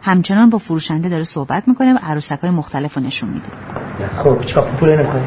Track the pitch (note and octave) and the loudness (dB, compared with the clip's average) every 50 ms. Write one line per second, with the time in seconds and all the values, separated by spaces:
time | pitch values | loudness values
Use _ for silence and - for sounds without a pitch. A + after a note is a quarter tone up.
0 | - G3 F#3+ F#3 E3+ - G3 G#3 A#3 A#3 A3+ G#3+ - - E3 D#3+ D3+ - E3 D#3 | 2 2 2 2 2 4 4 6 6 6 6 4 -2 -2 -4 -2 -2 -2 -2 -2
1 | E3 F3+ F3 D#3+ D#3+ D#3+ - D#3 C#3 C3 C3 F3+ - B3+ B3+ - C4 B3+ B3+ B3 | 0 -2 -2 -2 -2 -4 -4 -6 -4 -2 -4 -2 2 0 2 2 4 2 2 2
2 | - D#3 D#3 D3 D3 - D3 C#3+ - F3 F3+ E3 D3 - - C#3 C#3+ D3 - C#3+ | 0 -2 -4 -4 -2 -4 -6 -2 0 0 0 0 -2 -4 -4 -4 -4 -4 -4 -4
3 | C3 B2+ C3+ - B2 G2+ - - - - - - - - - - - - - - | -6 -4 -4 -6 -6 -6 -6 -8 -10 -10 -16 -16 -14 -10 -10 -10 -10 -10 -8 -8
4 | G2 G2 - - - D3 B2+ B2+ - - - D3+ C#3 - - - E3 D#3 D#3 D3+ | -8 -6 -6 2 2 2 2 2 -2 0 0 0 0 0 0 2 4 4 4 4
5 | C#3 C3 C#3 C3 C3 | 2 0 0 -2 -4